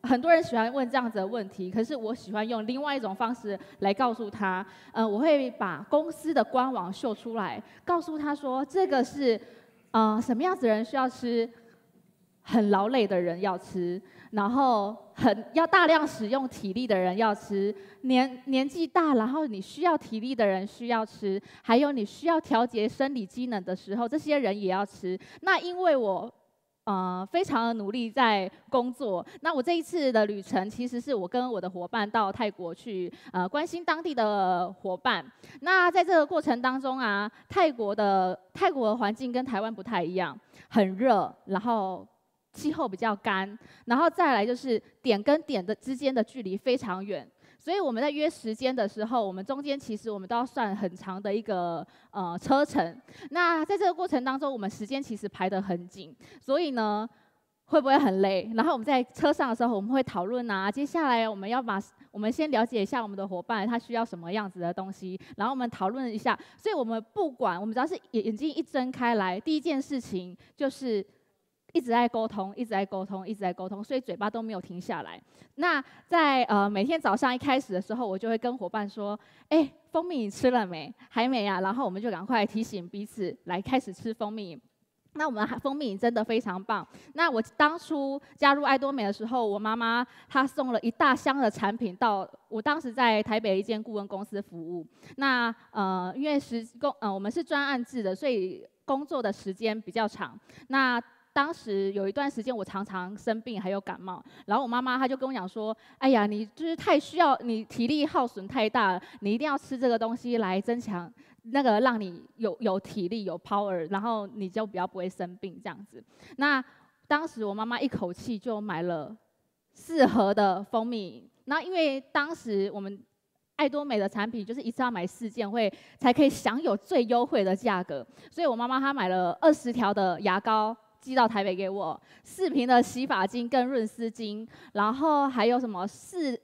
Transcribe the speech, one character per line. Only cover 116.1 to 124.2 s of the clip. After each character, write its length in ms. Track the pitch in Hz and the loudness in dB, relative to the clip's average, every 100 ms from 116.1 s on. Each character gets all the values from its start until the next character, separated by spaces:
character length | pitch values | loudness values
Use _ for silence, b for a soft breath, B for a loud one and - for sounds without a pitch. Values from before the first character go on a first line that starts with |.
| B B 269 | B B -2
那 260 | 285 277 254 b b b _ | 2 2 -2 b b b _
当 220 | 294 320 | 0 0
时 160 | 233 | -4
我 80 | 214 | -4
妈 140 | 202 220 | -4 -4
妈 120 | 240 | -2
一 80 | 269 | -2
口 240 | - 180 | -2 -6
气 280 | 175 196 220 | -8 -8 -6
就 200 | 247 214 | -4 -6
买 220 | 214 165 | -4 -2
了 340 | 175 170 147 220 _ _ _ _ _ | -2 -2 -6 -14 _ _ _ _ _
四 320 | _ - 330 240 | _ -6 4 6
盒 260 | 220 196 | 6 4
的 320 | 208 202 185 | 4 4 2
蜂 220 | 202 233 226 | -2 -2 -2
蜜 200 | 233 185 | -4 -8
饮。 240 | 120 - _ | -14 -20 _
那 160 | - 302 | -4 -4
因 100 | 349 | 0
为 300 | 370 311 269 | 2 2 2
当 340 | 262 311 285 | -2 -2 -2
时 360 | 277 240 202 196 | -4 -2 0 0
我 80 | 202 | -2
们 180 | 196 202 - _ _ _ _ - | -8 -12 -18 _ _ _ _ 0
爱 120 | 294 | 0
多 160 | 285 | 0
美 140 | 285 220 | -2 0
的 100 | 196 | 0
产 220 | 220 | -2